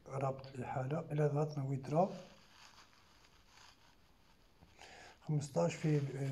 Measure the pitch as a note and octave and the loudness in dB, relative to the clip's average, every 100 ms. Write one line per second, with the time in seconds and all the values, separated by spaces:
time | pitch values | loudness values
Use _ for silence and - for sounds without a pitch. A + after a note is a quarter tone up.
0 | - C#3 C3+ C3+ - B2 A#2 C3+ C3 D#3+ | -8 -2 -2 -2 -8 -8 -4 -2 -2 -2
1 | E3 D3+ D3 C#3+ D3+ D3 C3+ C3+ - D3+ | -2 2 4 4 0 -2 -2 -4 0 4
2 | G3 - - - - - - - - - | 4 0 -14 -20 -20 -20 -20 -20 -20 -20
3 | - - - - - - - - - - | -20 -20 -20 -20 -20 -20 -20 -20 -20 -20
4 | - - - - - - - - - - | -20 -20 -20 -20 -20 -20 -20 -20 -20 -18
5 | - - - D3+ - E3+ E3+ - D#3+ D3 | -20 -14 -2 -2 0 2 2 2 4 4
6 | C#3 C3+ C#3 | 2 -2 -4